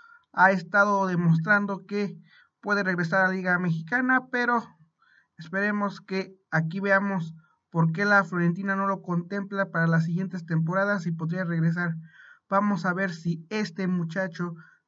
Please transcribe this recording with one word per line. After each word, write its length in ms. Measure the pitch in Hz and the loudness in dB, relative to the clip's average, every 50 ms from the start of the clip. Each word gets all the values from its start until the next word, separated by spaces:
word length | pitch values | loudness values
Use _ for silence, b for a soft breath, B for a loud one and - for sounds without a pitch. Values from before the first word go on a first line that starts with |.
| B B B B B B - | B B B B B B 2
ha 160 | 185 180 190 | 4 6 6
estado 560 | 196 180 165 - - 202 202 208 202 196 190 | 6 2 -2 0 2 2 4 4 2 2 0
demostrando 800 | 185 180 170 175 165 165 165 - 214 208 202 202 202 196 - - | 0 0 2 4 4 4 4 4 2 2 2 2 -2 -4 -8 -8
que 320 | - 202 208 202 170 - b b b b b b b b _ | -6 -4 -2 -2 -4 -6 b b b b b b b b _
puede 220 | - 202 202 202 190 | -4 -2 0 0 0
regresar 420 | 185 180 175 175 165 202 190 185 | 0 0 0 0 0 2 2 2
a 20 | |
la 80 | 185 185 | 2 0
Liga 240 | 190 180 185 180 180 | 0 0 0 0 2
Mexicana, 680 | 180 175 165 165 - - 247 254 254 254 254 254 262 - | 2 0 -2 -2 -2 -2 -2 0 2 2 2 0 0 -2
pero 320 | 254 247 240 240 240 226 - - - _ _ _ _ b b b b b b b _ | -2 -2 0 2 0 0 -2 -6 -14 _ _ _ _ b b b b b b b _
esperemos 640 | - 160 160 185 196 202 208 208 208 202 196 202 - | -20 -14 -6 -4 -2 0 0 0 0 -2 -4 -4 -8
que 340 | - - 185 190 185 190 - _ _ _ | -10 -6 -6 -6 -6 -6 -12 _ _ _
aquí 280 | 160 160 165 160 190 196 | -2 -2 -2 -2 -4 -2
veamos 540 | 196 202 196 196 202 196 196 180 165 160 b b b b b b b _ | 2 2 4 4 2 0 -2 -2 -4 -6 b b b b b b b _
por 240 | - 165 165 165 160 | 0 2 2 2 2
qué 120 | 190 202 | 0 2
la 180 | 208 202 202 196 | 4 4 4 4
Fiorentina 520 | 196 185 175 170 170 175 196 196 196 196 | 2 0 0 0 0 0 0 -2 -2 -2
no 100 | 196 196 | 0 0
lo 160 | 196 196 165 | -2 -2 -4
contempla 720 | 160 180 175 170 170 - 202 202 196 196 202 196 196 190 | -4 -4 -4 -2 -2 -4 -6 -6 -6 -4 -4 -4 -4 -2
para 160 | 170 165 165 | 0 0 2
las 160 | 165 165 160 160 | 4 4 2 2
siguientes 420 | 170 170 185 190 180 190 175 165 | 0 -2 -2 -4 -4 -6 -10 -6
temporadas 600 | - 165 160 165 165 180 190 196 202 202 196 - | -2 -2 0 0 0 0 0 2 0 0 -2 -2
y 40 | 175 | -4
podría 340 | 165 165 160 160 180 190 180 | -4 -4 -4 -4 -4 -4 -2
regresar. 500 | 170 170 165 165 170 165 175 175 170 165 B B B B B B B B B B _ | -2 0 0 2 2 0 0 -2 -4 -4 B B B B B B B B B B _
Vamos 360 | 196 196 208 208 202 165 - | 0 2 2 2 0 0 0
a 80 | 185 175 | -2 0
ver 180 | 190 196 185 | 0 -2 -4
si 340 | 165 - - 175 165 - - - | -4 -4 -4 -4 -4 -4 -6 -6
este 380 | 214 214 208 - - 196 190 | -4 -4 -4 -4 -4 -4 -2
muchacho 680 | 180 180 175 170 165 165 196 190 190 - - 175 175 165 165 B B B B B | -2 -2 -2 -4 -4 -4 -4 -6 -6 -6 -6 -8 -8 -8 -12 B B B B B